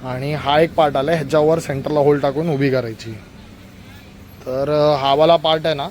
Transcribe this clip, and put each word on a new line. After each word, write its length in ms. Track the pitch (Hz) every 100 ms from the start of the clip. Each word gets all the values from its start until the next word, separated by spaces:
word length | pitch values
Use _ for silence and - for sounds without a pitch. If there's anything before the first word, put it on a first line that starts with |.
| 131
आणि 260 | 127 139
हा 260 | 151 131 147
एक 140 | 165
पार्ट 220 | - 151 139
आला, 160 | 139
ह्याच्यावर 460 | 165 139 151 151 165
सेंटरला 420 | 156 139 135 151
होल 180 | 143 147
टाकून 360 | 139 135 170
उभी 160 | 139 139
करायची. 420 | 127 120 107 113 107 95 - - - - - - - - - - - -
तर, 240 | 131 139
अ, 300 | 151 147 147
हा 140 | 139
वाला 220 | 139 160 165
पार्ट 300 | 156 160 160
आहे 80 |
ना 140 | 151 156